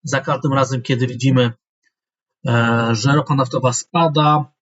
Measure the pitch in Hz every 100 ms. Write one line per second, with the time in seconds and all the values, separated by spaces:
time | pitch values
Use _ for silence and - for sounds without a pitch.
0 | 143 139 151 135 147 135 131 131 - 123
1 | 123 131 127 127 120 117 _ _ _ _
2 | _ _ _ _ - 117 117 117 113 113
3 | 127 147 139 139 123 131 123 120 - 175
4 | 165 151 151 151 139 _